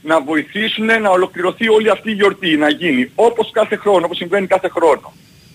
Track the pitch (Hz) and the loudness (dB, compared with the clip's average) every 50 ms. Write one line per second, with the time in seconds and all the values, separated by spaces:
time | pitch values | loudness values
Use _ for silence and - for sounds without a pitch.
0 | - 151 160 160 139 139 160 151 147 - - 202 220 220 - 214 220 220 226 220 | -4 0 0 0 0 0 -4 -4 -4 -4 -6 -6 -4 -4 -4 -4 0 0 0 0
1 | 214 202 185 185 190 185 - 170 175 185 180 - 233 220 214 220 220 220 190 - | 2 2 2 2 2 0 -4 -4 -4 -4 -2 -2 0 2 2 2 4 2 0 0
2 | - 220 214 196 208 196 - - 185 175 156 147 151 151 151 131 175 170 135 123 | -2 -6 -2 2 0 0 0 0 -2 -2 0 2 2 0 0 -2 -2 -2 0 0
3 | 123 120 - - 214 233 233 - - - - 220 214 208 220 - - 202 202 175 | -2 -4 0 2 2 2 2 0 -6 -4 -2 -2 -2 -2 -2 -4 0 2 2 2
4 | 165 170 175 160 185 170 185 202 190 180 190 185 - 175 - 180 165 160 135 104 | 0 -2 -6 -8 -6 -2 -2 -2 0 0 0 0 0 -4 -2 2 2 2 2 2
5 | - - - - - _ - - _ _ | -2 -16 -20 -20 -20 _ -20 -20 _ _